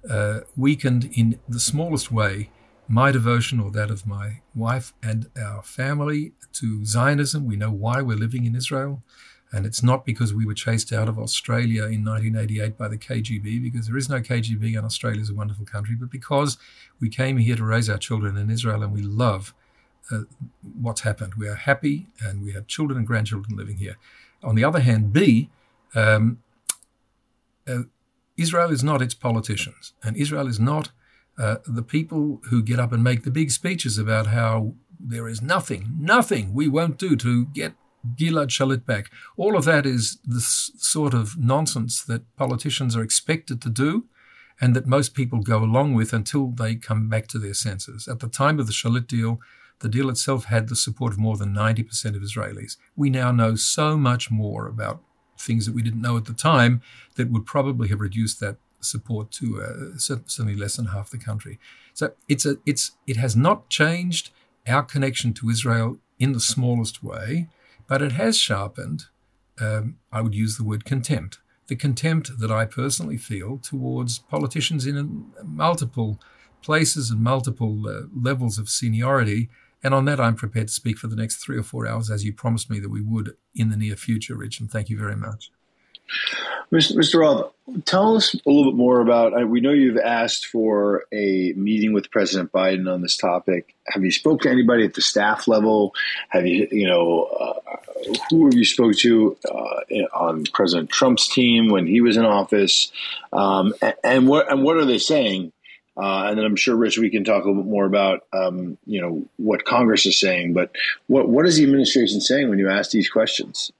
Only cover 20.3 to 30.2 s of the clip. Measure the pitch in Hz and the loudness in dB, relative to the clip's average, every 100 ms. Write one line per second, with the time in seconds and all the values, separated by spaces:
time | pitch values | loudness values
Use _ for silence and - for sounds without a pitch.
20.3 | _ 123 _ - - 117 113 110 107 104 | _ -18 _ -18 -8 -6 -4 -4 -4 -6
21.3 | 107 104 101 - 139 147 147 - _ 107 | -8 -8 -6 -2 0 0 -4 -8 _ -8
22.3 | 98 101 98 107 - 151 131 110 117 107 | -8 -10 -12 -10 -6 -4 -2 -2 -2 -2
23.3 | 104 104 101 101 95 95 - _ - _ | -6 -8 -10 -10 -10 -10 -12 _ -20 _
24.3 | _ - 110 131 165 120 113 104 120 196 | _ 0 2 2 4 4 4 4 4 6
25.3 | 113 - _ _ _ _ 113 110 107 110 | 4 2 _ _ _ _ 0 4 4 4
26.3 | 120 _ _ - - _ _ _ _ _ | 0 _ _ -4 -4 _ _ _ _ _
27.3 | _ _ _ - 123 120 _ _ _ _ | _ _ _ -8 -6 -6 _ _ _ _
28.3 | - 165 170 175 143 139 143 127 - 123 | -4 0 2 2 2 2 2 0 -2 -2
29.3 | 113 107 104 - _ - _ 113 110 | -2 -2 -6 -6 _ -20 _ -6 -2